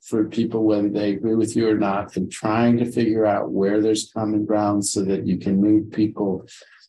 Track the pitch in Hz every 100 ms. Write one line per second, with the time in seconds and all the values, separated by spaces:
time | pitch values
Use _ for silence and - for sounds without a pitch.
0 | - 113 104 117 113 113 107 104 101 104
1 | 104 98 110 113 110 117 110 104 101 98
2 | 98 95 92 - 110 113 120 117 120 123
3 | 107 110 107 104 - 98 98 107 110 107
4 | - 113 107 104 107 107 104 104 101 107
5 | 98 95 - 92 101 98 104 107 107 -
6 | 107 - 101 92 - - - -